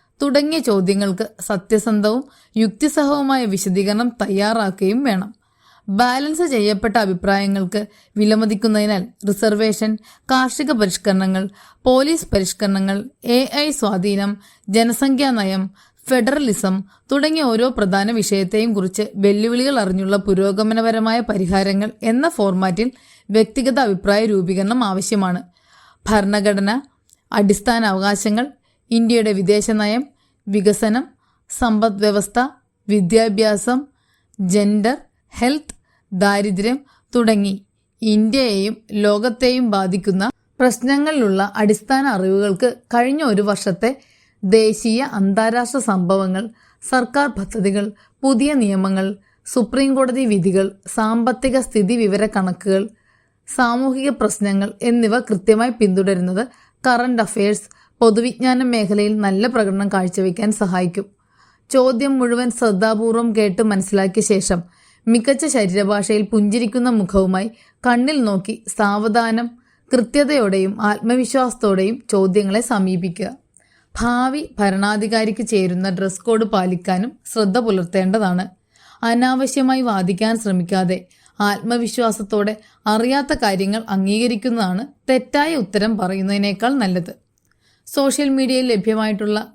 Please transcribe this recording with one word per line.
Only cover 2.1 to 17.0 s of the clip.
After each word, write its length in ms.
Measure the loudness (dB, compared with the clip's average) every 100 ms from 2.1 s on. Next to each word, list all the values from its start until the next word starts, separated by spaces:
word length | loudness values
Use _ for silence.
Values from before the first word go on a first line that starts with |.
| -2 -6 _ _ -2
യുക്തിസഹവുമായ 880 | -2 0 -2 0 0 0 0 0 -2
വിശദീകരണം 680 | -2 -2 0 0 -2 -2 -4
തയ്യാറാക്കുകയും 840 | -4 -2 0 0 -2 -2 -2 0
വേണം. 320 | 0 -2 -4 -12 _ _ _ _ -4
ബാലൻസ് 560 | 0 2 0 -2 -2 0
ചെയ്യപ്പെട്ട 500 | 0 0 0 -2 0
അഭിപ്രായങ്ങൾക്ക് 880 | -2 -2 0 0 0 -2 -2 -4 -8 _ _ 0
വിലമതിക്കുന്നതിനാൽ 880 | 2 2 2 0 0 0 0 -2 -6 -6 -4
റിസർവേഷൻ, 680 | 0 0 2 0 0 -2 -4 -8 -14 -2
കാർഷിക 400 | 0 0 -2 -2
പരിഷ്കരണങ്ങൾ, 800 | 0 0 0 0 0 0 -2 -4 -10 -20 _
പോലീസ് 440 | 2 2 2 -2 -2
പരിഷ്കരണങ്ങൾ, 720 | -2 -2 -2 -2 0 -2 -4 -8 -10
എ 260 | -2 0 0 -2
ഐ 160 | -2
സ്വാധീനം, 640 | -2 -2 0 -2 -2 -2 -6 -12 _ -2
ജനസംഖ്യാ 600 | 2 2 2 0 2 0
നയം, 400 | 0 -2 -2 -6 -10 _ _ -2
ഫെഡറലിസം 760 | 0 2 0 0 0 -2 -2 -6 _